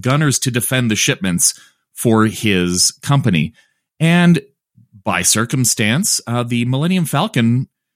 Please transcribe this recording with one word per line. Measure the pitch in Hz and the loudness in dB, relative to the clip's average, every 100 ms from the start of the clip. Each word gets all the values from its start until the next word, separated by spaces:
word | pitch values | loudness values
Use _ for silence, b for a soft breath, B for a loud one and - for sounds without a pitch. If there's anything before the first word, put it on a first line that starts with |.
gunners | 123 143 151 123 | -2 0 0 0
to | 139 | -2
defend | 117 - 127 120 | -4 -2 -2 0
the | 104 | 0
shipments | - - 95 87 - B B B _ | 0 -2 -2 0 -2 B B B _
for | - 120 110 110 | -4 2 4 2
his | 95 110 95 90 90 - - | 0 0 2 0 0 -2 -4
company. | - 139 123 85 - b b b _ - | 0 0 2 0 -2 b b b _ -4
And | 160 175 175 175 - _ _ _ _ 104 | 0 4 4 2 -2 _ _ _ _ -10
by | 107 90 | -4 -2
circumstance, | 90 107 117 131 127 - 104 131 220 - - | 0 0 -2 -2 -2 0 0 0 -2 -4 -4
uh, | 120 | -4
the | 120 120 120 | -2 -2 -2
Millennium | 131 165 185 160 | -2 -2 -2 -2
Falcon | 143 190 - 117 123 127 _ _ | -2 -2 0 2 0 -2 _ _